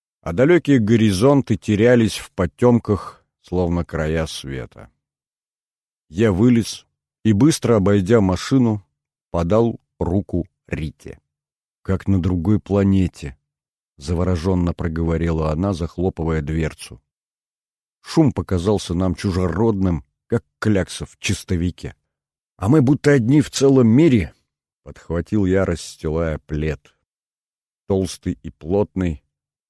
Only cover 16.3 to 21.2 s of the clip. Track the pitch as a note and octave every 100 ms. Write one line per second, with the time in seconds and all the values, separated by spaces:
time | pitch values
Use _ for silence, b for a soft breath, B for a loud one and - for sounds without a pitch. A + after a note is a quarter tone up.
16.3 | D#2+ C#2+ D#2+ D2+ - - - _ _ _
17.3 | _ _ _ _ _ _ _ - - D3
18.3 | G2 - F2+ F#2 G2+ - F2 F#2 E2+ G2+
19.3 | F2+ F#2 E2 A2+ G2 F#2+ D#2+ - _ -
20.3 | A2+ - _ G#2+ G2 E2 - D#2+ _